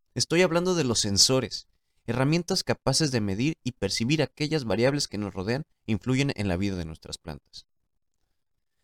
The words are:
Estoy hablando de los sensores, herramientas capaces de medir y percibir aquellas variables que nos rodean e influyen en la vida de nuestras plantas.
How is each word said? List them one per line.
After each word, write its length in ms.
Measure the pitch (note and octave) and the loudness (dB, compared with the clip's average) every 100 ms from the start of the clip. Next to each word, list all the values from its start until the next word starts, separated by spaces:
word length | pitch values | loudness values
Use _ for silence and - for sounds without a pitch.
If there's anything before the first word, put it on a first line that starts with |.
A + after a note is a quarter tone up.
| _ - | _ -6
Estoy 280 | - E3 | 0 4
hablando 320 | F#3 E3 F3+ F3 | 4 4 2 2
de 100 | C3 | 0
los 160 | G#2+ | 0
sensores, 680 | G#2+ G2 - C3 A2+ - - _ _ _ - | 0 4 4 4 0 -6 -14 _ _ _ -6
herramientas 580 | A#2+ C3+ E3 F3 F#3+ | 0 2 2 0 -2
capaces 480 | - A#2 - C#3 D#3 | -2 -2 0 0 2
de 80 | B2+ | 0
medir 380 | G#2 F#2+ C#3 D#3 - | 0 0 -2 -4 -6
y 80 | |
percibir 480 | - G2 - A#2 D#3 | -4 -4 -2 0 0
aquellas 420 | C3+ - D3+ D#3 | 0 -2 -2 -2
variables 460 | A#2 G2 B2 C#3+ - | 0 2 2 2 -2
que 80 | G2 | -4
nos 160 | G#2 | -6
rodean 320 | F#2+ F#2+ B2+ E3 _ - | -4 -4 -4 -6 _ -4
e 40 | |
influyen 400 | G#2+ - C3 C#3 - | -2 0 0 0 0
en 120 | G2+ | -2
la 80 | F2 | 0
vida 220 | G2+ F#2+ | -2 -4
de 80 | D#2+ | -8
nuestras 320 | D#2+ - - | -10 -14 -14
plantas. 500 | E2+ C#2+ _ - - _ _ _ _ _ _ _ _ _ _ _ | -12 -14 _ -20 -20 _ _ _ _ _ _ _ _ _ _ _